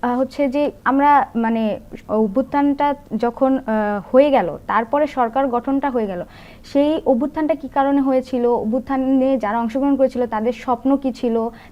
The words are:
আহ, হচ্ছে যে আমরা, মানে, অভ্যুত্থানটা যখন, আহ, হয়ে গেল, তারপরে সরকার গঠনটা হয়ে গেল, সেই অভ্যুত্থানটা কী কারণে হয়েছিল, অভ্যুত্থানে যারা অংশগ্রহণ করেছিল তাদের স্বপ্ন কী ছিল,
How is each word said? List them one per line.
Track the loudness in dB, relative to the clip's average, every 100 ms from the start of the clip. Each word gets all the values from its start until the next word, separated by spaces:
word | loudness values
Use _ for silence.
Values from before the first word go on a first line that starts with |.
আহ, | -4 -2
হচ্ছে | -4 -2 -2
যে | 0 -2 -2
আমরা, | -2 2 4 4 2 -2
মানে, | -2 -2 -2 -4 -10 -16 -4
অভ্যুত্থানটা | 0 0 0 -2 0 0 2 0 -2 -6 -4
যখন, | -4 0 0 0
আহ, | 0 -2 -2 -4 2
হয়ে | 4 6
গেল, | 4 0 -4 -2
তারপরে | -2 0 0 0
সরকার | 0 0 0 0
গঠনটা | -2 -2 -2 0
হয়ে | -2 -2
গেল, | -6 -10 -16 -20 -20
সেই | -2 2 2 2 0
অভ্যুত্থানটা | 0 0 -2 -2 -4
কী | -4
কারণে | 0 2 2
হয়েছিল, | 2 0 -2 -2 0
অভ্যুত্থানে | 0 0 -4 -2 -2 2 2 2 0
যারা | 0 -2
অংশগ্রহণ | -2 -2 0 2
করেছিল | 2 0 -2
তাদের | -2 -2
স্বপ্ন | -4 -4 -2 0 0
কী | 0
ছিল, | -4 -2 0 -2 -8 -10